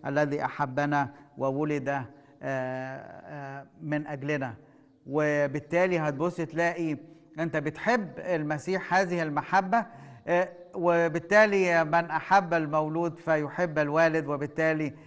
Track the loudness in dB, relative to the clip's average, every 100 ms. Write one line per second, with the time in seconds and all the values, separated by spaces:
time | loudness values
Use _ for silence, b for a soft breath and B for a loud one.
0 | -2 0 0 0 -4 -2 -2 0 0 0
1 | -2 B B -4 -2 0 -2 -2 -2 -4
2 | -6 B B -10 -6 -4 -4 -6 -8 -12
3 | -14 -18 -16 -14 -12 -14 -18 -14 -6 -4
4 | -4 -6 -4 -2 -4 -8 b b b _
5 | -4 0 2 2 0 -2 -2 0 2 2
6 | -2 -2 -4 -4 -4 -2 -2 0 -2 -4
7 | -8 B B -6 -4 -2 -4 -2 0 0
8 | -2 -8 -2 -2 -2 -4 -2 -4 0 2
9 | 2 0 -2 -2 2 2 4 0 0 B
10 | B B 0 2 2 -4 -12 0 2 4
11 | 2 0 4 6 6 6 4 4 4 2
12 | 0 -4 2 4 4 0 0 0 0 0
13 | -2 -2 0 0 0 -2 -2 0 2 4
14 | 4 2 -2 -4 -4 0 0 0 -2 B